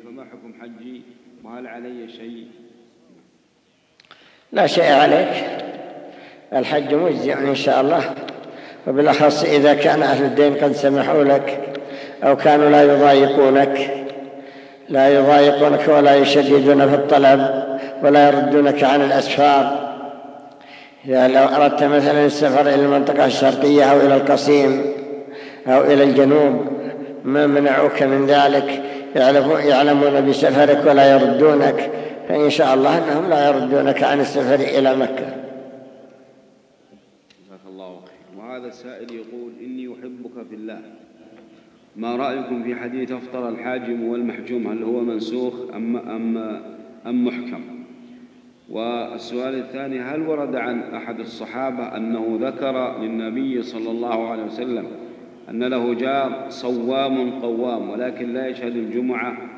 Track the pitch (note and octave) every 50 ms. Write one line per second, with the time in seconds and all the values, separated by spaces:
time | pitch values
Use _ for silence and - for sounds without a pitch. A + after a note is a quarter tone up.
0 | A2+ A#2+ B2 C3+ C3 A#2 A#2+ A2+ A2+ A#2 A2 A2+ A#2+ A#2+ A#2 A2 A#2 B2 B2+ A#2+
1 | - - - _ _ _ _ _ - A2 A#2 B2 B2+ A#2+ A2+ A#2+ A#2+ B2 B2 B2
2 | A2+ A2 A2+ A2 A2+ A#2 A#2+ A#2 G#2 - - _ - - _ _ _ _ _ _
3 | _ _ _ _ _ _ _ _ _ _ _ _ _ _ _ _ _ _ _ _
4 | _ _ - _ _ _ _ _ _ _ - A3 F#3 D#3 - F3 - D3 D3 -
5 | D3+ D3+ D3 - - - - - - - - - - - - - - - - -
6 | - - - - - - - - _ _ - C3 B2 A2+ D3+ D3+ C#3+ - D3 D3
7 | F3 F3 C#3+ B2 B2 C#3 C#3+ C#3 C#3 C#3 C#3 C3+ - C3+ C3 C3+ C3 C#3+ E3 E3
8 | C3+ C3 - - - - - - - - - - - - - - - - C3+ C3+
9 | D3 D3+ D3 D3 D3+ D3 D3 - D3+ E3 D3 D3 C#3 D3 D3 C#3+ C#3+ D#3+ C#3+ D3+
10 | D3 C3+ C#3 C3 C#3+ C3+ B2 C#3+ C#3+ C#3+ C#3 - D3+ C#3+ B2 - - C#3 C#3 C#3
11 | B2+ C#3 D#3 D3+ C#3+ C#3 C#3 C#3 - - - - - - - - - - - -
12 | - - - - - C#3 C#3 C#3 - D#3 D3 D3 D3 D3 D3 D3 D3 C#3+ C#3+ C#3+
13 | C#3+ C#3+ C#3 C3+ C#3 C#3 - D3+ C#3 C3+ C3+ C#3 C#3 C3+ - - - - - -
14 | - - - - - - - - - - - - - - - - - - D3 C3+
15 | C3+ C#3 C#3+ C#3 C#3 C#3 D3 C#3+ C#3+ C#3+ C#3+ - D3+ D3 D3 D3 - D#3 D3+ D3
16 | C#3+ C#3+ C#3+ C#3+ C#3 C#3 C#3 D3 C3+ C3+ C#3+ C#3+ C3 C#3 C#3+ C#3 C#3 C#3 C#3+ C#3
17 | C#3+ - D3+ C#3+ C#3 C3+ C#3 C#3 C3+ C3+ - - - - - - - - - -
18 | - C#3+ C#3+ D3 C#3+ C#3+ C#3+ C#3 C3+ C#3+ C#3 D3 C#3+ C#3+ C#3 D3 C#3+ C3 C#3 C#3+
19 | C#3+ C#3 C#3 C#3 B2+ - - - C#3+ D3 C#3 C#3 C3 A#2+ - - - - - -
20 | C3 B2+ - - - - - - - - - - - - - - - - - _
21 | - C3+ C3 B2+ B2+ B2+ C3 C3+ C3+ C#3 C3 D3 D3 C#3+ - - D3 C#3+ C#3+ D3
22 | C#3 C#3+ D3 D3 D3 C#3+ C#3+ - - C#3 B2+ C#3 D3 C#3+ C#3 C#3+ C#3+ C#3+ C#3+ C#3
23 | - - - C#3 C#3 C3+ A#2+ - C3+ C3+ B2+ - C#3 C#3+ C#3+ C#3+ C#3 C3+ C#3 C#3+
24 | C#3 C#3 C#3 C3+ C#3+ C#3 C#3 B2+ - C#3+ D3 C#3+ C#3 C3 C3+ C3+ - - - -
25 | - - - - - - - - - - - - - C3 C3 C#3 C#3 C#3+ C#3+ C#3
26 | C#3 C#3 B2 C3 C#3 C3+ C#3+ D3+ D3 C#3+ B2+ A#2+ - - - - - - - -
27 | - - - - - C3+ C3+ D3 D3 C#3+ C#3+ C#3+ C#3+ C#3+ C3+ C#3 D3+ C#3+ C#3+ -
28 | C#3+ C3+ C3+ C#3 C#3 C3+ C#3+ C#3+ C#3+ C#3 C#3 C#3 C#3 C#3 - - - - - -
29 | - - - D3 B2+ C3 C#3+ C#3+ C3 C#3+ D#3+ D3+ D3 D3 C#3 B2+ C#3+ D3 D3 C#3
30 | C#3+ C#3+ C#3 C#3 C3+ C#3 C3+ C3+ D3+ D3+ C3 C#3 D3 D3 C#3+ C#3+ D3 D3+ C#3+ C#3
31 | C#3 C#3 C3+ C3 B2+ B2 A#2+ B2+ D3+ D#3 D3 C#3+ C#3 C#3 - - - - - -
32 | - - - - - - - D3+ D3+ D3 D3 D#3 D#3 C3+ C3 C3 C3+ C#3+ D#3 E3+
33 | E3 D#3 C#3+ D3+ F3 F#3+ E3 D3 C#3+ C#3+ C#3 C3+ B2+ B2+ C3+ C#3 C#3 C#3 C3 -
34 | C#3+ B2+ C#3+ C#3+ C3+ B2 - - C3+ B2 C3+ C#3 C3+ - - C#3 C3+ C3 C3 C3+
35 | C3 A#2 - - - - - - - - - - - - - - - - - -
36 | - - - _ _ _ _ _ _ _ _ _ _ _ _ _ _ _ _ G#2
37 | _ _ _ _ _ _ _ _ F2+ G2 F#2+ F#2 F#2 F#2+ F#2+ F#2+ F#2+ F#2 F2+ F2
38 | F2+ E2+ - _ _ _ - G2 G#2+ A#2+ B2+ B2+ B2 B2 A2 - A#2+ B2 B2+ F#2+
39 | A2+ A#2+ A#2+ A2+ A2 A2+ A#2+ B2 A#2+ A#2+ A2 - A#2 B2+ B2+ B2+ B2+ B2 A#2 -
40 | B2+ B2+ B2+ B2 A#2+ A#2 - B2 A2+ - A2 G#2+ G#2+ A2 G#2+ A2 A2 - - -
41 | - _ _ _ - - - - - _ _ _ _ _ _ _ _ _ _ G#2
42 | A2+ A#2 A#2+ B2 C3+ C#3 B2+ C3+ B2+ A#2+ B2+ A#2+ A2+ B2 B2 A#2+ B2 A#2+ B2 C3
43 | B2+ A#2+ B2+ B2 B2 - - B2+ B2 A#2 A2+ - - B2 B2+ B2 B2 A2+ A#2+ A#2+
44 | A2+ A#2 A#2+ A#2+ A#2+ A#2 G2+ - G#2+ - B2 A#2+ A2 G#2 A2 A2+ A2+ A2+ A#2+ B2
45 | A#2 A#2 A2+ G#2+ A2+ A2 A2 B2+ B2+ B2 A#2 - - - - G#2 A2+ A2+ A#2+ A#2+
46 | - - A2 A2 A2+ A2+ A2+ A2+ A2+ A2 A2 - - - - - - - - -
47 | _ A#2 B2 B2 B2 A#2+ A#2 - - - B2 B2 B2 - - - - - - -
48 | - - - - - _ _ _ _ _ _ _ _ - - A2 A2+ A#2+ A#2+ A#2+
49 | A2+ - - A#2+ A#2+ - A#2+ B2 B2+ C3 C3+ C3 A#2+ - - C3 C#3 C#3 C3+ B2+
50 | B2 B2+ D3 D#3 D#3+ D#3 D#3 D3 C#3+ C3 B2+ B2+ A2+ A#2+ A#2+ A#2+ - A2 A2 A2+
51 | - A#2+ A#2 A2 A2+ A2 - - A2 G#2+ G#2+ B2 C3+ C3+ B2+ A#2+ A#2+ A#2 - G#2+
52 | A2+ A2+ A#2 A2+ A2 A2+ A2+ A2+ B2 C3+ B2+ - C#3 C3+ C3 C3 B2+ A#2+ - A2+
53 | A2 A2+ A2+ A2+ A2+ A2 A2+ B2+ C3+ C3+ B2 A#2+ A2+ - A#2 A2+ A2 A2+ A2+ A#2
54 | A#2+ A#2+ A#2 A2+ A2+ A2+ A#2 A2 G#2+ G#2 G#2+ A#2+ B2 B2+ A#2+ A2 F2+ - - -
55 | - - - - - - - - - - - A2+ B2 B2+ C3 B2 A#2+ A#2+ A#2+ A#2
56 | B2+ C3 C3+ C#3 C3+ B2+ A#2+ - - - - - - B2 B2+ A#2+ A#2 A#2+ C3 C3+
57 | C3+ C3+ C3 C3+ B2+ B2 B2+ C3 A#2+ A#2+ A#2 A2+ B2 B2+ A#2+ A2 G2 G2 G2+ A2+
58 | B2 B2+ A#2+ - B2+ A#2+ A#2+ C3 C3 C3 A#2+ B2 B2 A#2+ A#2+ A#2+ A2+ G#2+ A#2 A#2+
59 | B2 B2+ B2 B2 A#2+ B2 B2 A#2+ - - -